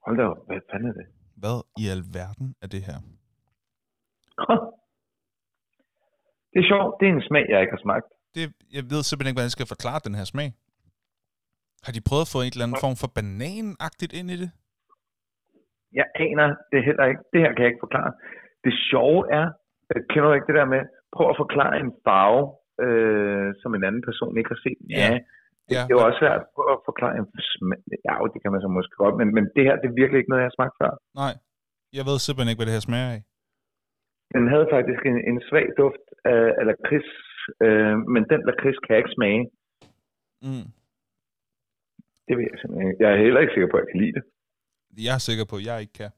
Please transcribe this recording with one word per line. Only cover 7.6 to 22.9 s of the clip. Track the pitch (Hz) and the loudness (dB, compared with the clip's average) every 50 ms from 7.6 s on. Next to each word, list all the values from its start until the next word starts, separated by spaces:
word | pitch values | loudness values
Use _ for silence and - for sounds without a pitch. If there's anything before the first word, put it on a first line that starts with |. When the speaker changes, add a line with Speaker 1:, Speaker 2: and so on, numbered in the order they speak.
Speaker 1:
ikke | 95 92 - | 2 2 -2
har | - - | -6 -4
smagt. | 104 98 117 - _ _ _ _ _ _ | -2 -2 -2 -4 _ _ _ _ _ _
Speaker 2:
Det, | 160 165 151 - _ _ _ - | -10 -10 -10 -10 _ _ _ -12
jeg | 139 135 123 | -12 -8 -4
ved | 143 151 | -4 -4
simpelthen | 143 - - 139 135 135 | -2 -4 -4 -4 -4 -4
ikke, | 127 127 | -2 -2
hvordan | 120 120 | -4 -4
jeg | - - | -4 -6
skal | 123 - 120 | -8 -10 -10
forklare | - - 120 131 156 - | -8 -8 -6 -6 -6 -6
den | 113 101 104 | -6 -8 -6
her | 101 - | -8 -8
smag. | - 139 147 143 117 _ _ _ _ _ _ _ _ _ _ _ _ _ _ _ _ _ _ _ _ _ _ _ _ _ _ | -8 -8 -8 -8 -10 _ _ _ _ _ _ _ _ _ _ _ _ _ _ _ _ _ _ _ _ _ _ _ _ _ _
Har | - 117 | -10 -10
de | 113 107 - | -4 -4 0
prøvet | 135 147 165 | 0 0 0
at | - - | 0 -2
få | 135 | -4
en | 123 127 120 | -4 -4 -4
eller | 123 120 | -6 -6
anden | 117 123 131 | -4 -4 -2
Speaker 1:
Ja. | 143 | -2
Speaker 2:
form | 135 127 - | -4 -4 -4
for | - 123 _ 117 | -8 -8 _ -6
bananagtigt | 104 101 98 98 123 160 190 220 226 208 190 - - 160 _ _ 180 165 - 165 | -6 -6 -8 -8 -8 -8 -8 -8 -10 -10 -10 -10 -12 -12 _ _ -10 -10 -8 -10
ind | 185 180 180 | -10 -8 -8
i | 175 | -8
det? | 185 175 _ _ _ _ _ _ _ _ _ _ _ _ _ _ _ _ _ _ _ _ _ _ _ _ _ _ _ _ _ 135 | -8 -10 _ _ _ _ _ _ _ _ _ _ _ _ _ _ _ _ _ _ _ _ _ _ _ _ _ _ _ _ _ -4
Speaker 1:
Jeg | - - - - 156 | -4 -2 -2 -4 -2
aner | 160 147 147 151 147 143 - - _ | -2 2 2 2 2 0 -4 -6 _
det | - 139 117 135 | 0 2 2 2
heller | 151 - 135 127 | 2 2 2 2
ikke. | 135 - - _ | 0 -2 -8 _
Det | - - 165 | 2 4 4
her | 139 | 4
kan | 117 113 123 | 2 2 2
jeg | 120 | 2
ikke | 120 120 - | 2 0 -8
forklare. | 113 - 127 - - 127 _ - - - - - - _ _ - | -4 -4 -4 -4 -4 -8 _ -20 -20 -20 -20 -20 -20 _ _ -2
Det | 165 - - - - | -2 -2 0 -2 0
sjove | 143 131 117 135 156 185 - - - 151 | 2 2 4 6 4 4 2 2 0 0
er, | 160 170 156 _ _ _ _ _ _ _ | 0 -2 -4 _ _ _ _ _ _ _
øh, | - 120 - _ | -2 -2 -2 _
kender | - 151 147 151 | 2 4 6 6
du | 147 143 | 4 4
ikke | 139 - | 2 2
det | 147 151 | 4 4
der | 143 131 131 | 4 4 2
med, | 135 135 - - _ _ _ - | -2 -2 -4 -14 _ _ _ 0
prøv | - 165 147 | 2 2 2
at | 143 - 147 | 4 2 -2
forklare | - - 143 135 135 143 147 139 | -2 2 0 2 2 0 0 -2
en | 123 - _ _ | -4 -8 _ _
farve, | 117 98 95 95 101 113 127 143 139 - _ _ _ _ - 123 | 2 4 6 6 6 4 4 2 0 -6 _ _ _ _ -4 0
øh, | 123 | 2